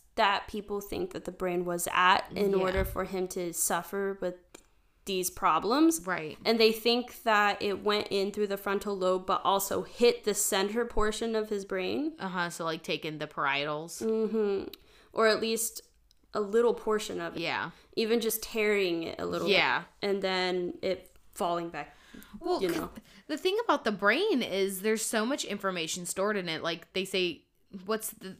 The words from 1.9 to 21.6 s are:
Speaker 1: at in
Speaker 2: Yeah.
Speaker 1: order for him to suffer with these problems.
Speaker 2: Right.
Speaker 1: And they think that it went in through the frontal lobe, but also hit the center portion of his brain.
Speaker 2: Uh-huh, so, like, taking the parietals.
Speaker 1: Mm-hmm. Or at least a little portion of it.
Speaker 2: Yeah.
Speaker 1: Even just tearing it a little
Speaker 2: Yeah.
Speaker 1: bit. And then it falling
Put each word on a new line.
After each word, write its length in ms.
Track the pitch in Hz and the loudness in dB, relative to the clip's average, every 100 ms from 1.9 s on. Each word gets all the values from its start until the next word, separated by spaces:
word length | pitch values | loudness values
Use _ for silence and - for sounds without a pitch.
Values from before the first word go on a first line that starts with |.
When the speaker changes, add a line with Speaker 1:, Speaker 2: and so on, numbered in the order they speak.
Speaker 1:
at 360 | - 180 196 - - | 4 6 4 2 -2
in 160 | 202 | 2
Speaker 2:
Yeah. 60 | 190 | 2
Speaker 1:
order 260 | 185 190 | 2 2
for 220 | 190 185 185 | 0 -2 -4
him 200 | 185 185 | -4 -4
to 240 | 190 175 | -4 -6
suffer 640 | 165 - 180 170 196 196 196 | -2 0 0 -2 -4 -4 -2
with 160 | 180 180 _ - - _ _ _ - | -6 -6 _ -20 -20 _ _ _ -6
these 240 | 185 180 | -2 -2
problems. 760 | - 185 160 185 262 330 320 185 | 0 2 2 2 4 4 4 -2
Speaker 2:
Right. 320 | 175 156 - | -6 -6 -6
Speaker 1:
And 160 | - 226 | 0 6
they 140 | 220 | 6
think 500 | 220 240 240 240 - | 6 2 2 -2 -4
that 380 | 233 208 208 196 | 2 4 4 2
it 200 | 202 190 | -2 -2
went 260 | 196 208 - | 0 0 0
in 220 | 196 196 | 0 0
through 140 | 208 208 | 0 -2
the 100 | 196 | -2
frontal 360 | - 202 208 | -2 -2 -2
lobe, 320 | 202 185 185 185 | -2 2 0 0
but 140 | 185 - | 0 2
also 380 | 196 - 190 | 2 2 -2
hit 420 | 185 - 240 233 - | -4 4 4 4 0
the 80 | |
center 500 | 196 - 202 196 226 | 0 2 2 0 0
portion 500 | 233 - 208 214 233 | 0 2 2 0 -2
of 140 | 220 214 | -2 -2
his 160 | 202 | -4
brain. 480 | 196 190 185 220 302 311 | -4 -4 -2 -2 -2 -4
Speaker 2:
Uh-huh, 300 | 185 180 175 | -6 -2 -4
so, 160 | - 160 | -2 -4
like, 180 | 165 | -4
taking 340 | - 160 165 151 | -2 -4 -4 -6
the 80 | 151 | -8
parietals. 760 | - 147 139 147 151 165 - 220 | -2 0 0 0 -4 -6 -4 0
Speaker 1:
Mm-hmm. 580 | 220 220 220 208 196 - - _ - _ | 0 0 0 0 0 -4 -12 _ -20 _
Or 140 | - 226 | 2 4
at 120 | 208 | 4
least 420 | 226 226 - - - _ _ _ _ | 0 -2 -2 -6 -16 _ _ _ _
a 80 | - | -6
little 320 | 202 220 240 | 0 4 4
portion 480 | 208 214 214 208 180 | 2 0 -2 -2 -6
of 160 | 170 165 | -6 -4
it. 20 | |
Speaker 2:
Yeah. 300 | 165 120 117 - - - | -2 -2 -4 -8 -8 -2
Speaker 1:
Even 240 | 220 233 | 2 2
just 240 | 220 220 | 2 -2
tearing 600 | - 233 208 202 190 170 | -4 0 2 4 2 0
it 120 | 165 - | -4 -6
a 80 | 175 | -4
little 220 | 175 170 | -2 4
Speaker 2:
Yeah. 360 | 185 147 127 170 _ | 4 4 2 -2 _
Speaker 1:
bit. 80 | 202 | -2
And 120 | 196 | 0
then 560 | 190 185 185 180 180 - | 0 0 0 0 -2 -4
it 280 | - 180 - - - | -4 -4 -6 -20 -20
falling 360 | - 185 170 | -4 -2 -2